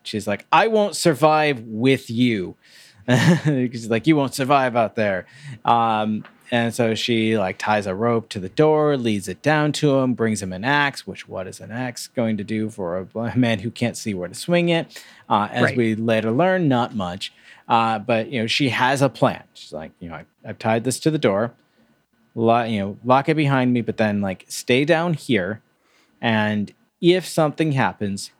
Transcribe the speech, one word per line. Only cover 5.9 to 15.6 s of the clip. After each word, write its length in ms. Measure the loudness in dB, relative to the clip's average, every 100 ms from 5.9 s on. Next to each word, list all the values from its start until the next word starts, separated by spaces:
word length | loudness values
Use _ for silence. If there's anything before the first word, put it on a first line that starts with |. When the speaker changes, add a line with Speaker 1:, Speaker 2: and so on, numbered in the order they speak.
| 0 -2 -4 -8 _ -4
Speaker 1:
and 220 | -2 0
so 220 | 0 -2 0
she, 420 | -2 0 2 0
like, 200 | -2 -4
ties 300 | -2 0 -2
a 80 | -2
rope 340 | 0 -2 -4
to 100 | -10
the 80 | -8
door, 460 | 2 2 4 2 0
leads 320 | -2 -2 -4
it 140 | -4
down 320 | 0 2 2
to 240 | 0 2 2
him, 160 | 0
brings 280 | 0 0 -2
him 120 | -6
an 100 | -6
axe, 420 | 0 0 0 -4 -12
which 220 | -14 -12
what 180 | -12 -10
is 140 | -14
an 120 | -12
axe 360 | -8 -8 -10 -8
going 300 | -2 -2 -2
to 60 | -4
do 240 | -4 -4
for 280 | -6 -6 -6
a 60 | -6
bl-, 220 | -8 -4 0
man 240 | 2 0
who 100 | -4
can't 260 | -4 -4 -4
see 160 | -6
where 160 | -6 -8
to 60 | -10
swing 340 | -2 0 2
it? 340 | 0 -4 -14 -20 -20 -2
Uh, 200 | 0 0
as 120 | 0